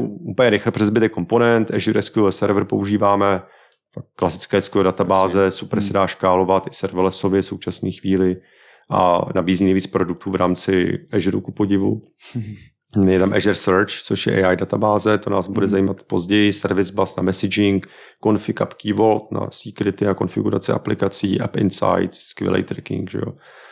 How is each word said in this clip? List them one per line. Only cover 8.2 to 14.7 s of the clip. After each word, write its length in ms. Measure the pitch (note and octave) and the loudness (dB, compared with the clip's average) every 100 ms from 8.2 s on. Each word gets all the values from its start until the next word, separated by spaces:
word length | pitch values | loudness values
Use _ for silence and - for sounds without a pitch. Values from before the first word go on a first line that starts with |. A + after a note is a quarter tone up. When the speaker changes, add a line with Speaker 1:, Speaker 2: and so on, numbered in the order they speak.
| F#2 F#2 - _ _ _ - | 2 -2 -8 _ _ _ -2
Speaker 1:
a 300 | - F2+ F2 - | 2 2 2 0
nabízí 300 | F#2 E2+ F#2 | -2 0 2
nejvíc 220 | F#2+ F#2+ - | 2 2 0
produktů 440 | F#2+ F2+ F2 G2 | -2 -2 -6 -4
v 40 | |
rámci 640 | F#2 F#2 F2+ - F#2+ F2+ - - | 0 0 0 0 2 2 -2 -4
Azure, 280 | G#2 F2+ G2 | -2 0 -2
ku 120 | - | -4
podivu. 400 | - G2+ G2 G2+ A2 - _ - | -4 0 2 0 -4 -8 _ -12
Speaker 2:
<laughs> 80 | B2 G#2 G#2+ - _ _ G#2 F#2+ | -10 -10 -14 -20 _ _ 2 4
Speaker 1:
Je 100 | F#2 | 4
tam 140 | F#2+ | 4
Azure 220 | G#2 G2 | 2 2
Search, 360 | F#2+ - F#2 G#2 - | 0 2 2 2 -4
což 240 | - G2 - | -6 -4 0
je 180 | F#2+ F#2 | 2 2
A 60 | |
I 40 | F2+ | 0
databáze, 640 | F#2+ | -2